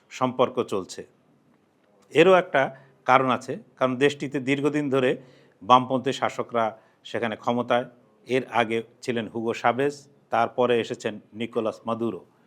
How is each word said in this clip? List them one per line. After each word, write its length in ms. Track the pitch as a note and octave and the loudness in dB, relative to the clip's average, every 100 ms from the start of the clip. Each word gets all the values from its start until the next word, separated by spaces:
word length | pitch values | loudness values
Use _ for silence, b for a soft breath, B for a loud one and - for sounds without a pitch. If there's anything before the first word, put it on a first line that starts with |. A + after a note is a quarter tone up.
| b | b
সম্পর্ক 520 | - C3 B2 A#2+ B2 | -4 -4 0 -2 0
চলছে। 440 | - G2+ F2 - - _ _ _ _ _ _ _ _ _ _ | -4 -4 -8 -14 -18 _ _ _ _ _ _ _ _ _ _
এরও 240 | C#3+ F3+ | 6 8
একটা 420 | F#3 F3+ C#3 C3+ B B B | 6 4 0 0 B B B
কারণ 260 | - C3 C3 | 4 4 4
আছে, 260 | A#2 - F3+ - - | -2 -4 -12 -10 -2
কারণ 200 | C3 B2 | -2 2
দেশটিতে 440 | C#3+ C#3+ C#3+ C#3 | 0 0 -6 -4
দীর্ঘদিন 500 | B2+ C#3 C#3+ D3+ D3 | -2 0 0 -2 -2
ধরে 320 | C3+ B2+ - B B B B | 0 0 -2 B B B B
বামপন্থী 500 | G2+ B2+ B2 C3 C3 | 4 4 4 -4 -2
শাসকরা 680 | - A2 - A#2 A#2 A2 - b b | -2 -4 -4 -4 -2 -2 -4 b b
সেখানে 320 | - A#2 A2+ G#2+ | -10 -6 -6 -6
ক্ষমতায়। 480 | B2 A#2+ A#2+ A#2+ C3 _ _ _ - | -4 -2 0 -2 -2 _ _ _ -4
এর 160 | B2+ A#2+ | -4 -2
আগে 320 | A2 A2 A2+ A2 _ | -2 0 -2 -6 _
ছিলেন 260 | - A#2 G#2+ | -6 -6 -6
হুগো 260 | A2+ A2+ | -6 -6
সাবেজ, 540 | A2 A#2+ A#2+ C#3+ C#3+ - _ - | -2 0 0 -2 -4 -18 _ -6
তারপরে 500 | A2+ A#2 - B2 A#2+ | -2 -2 0 0 0
এসেছেন 400 | G#2 A#2+ A2+ G#2+ - | -2 -6 -8 -10 -14
নিকোলাস 460 | G#2+ A#2 A#2+ A2 - A2+ | -12 -8 -4 -4 -6 -8
মাদুরো। 400 | A2+ A2+ F2+ - b | -4 -4 -6 -14 b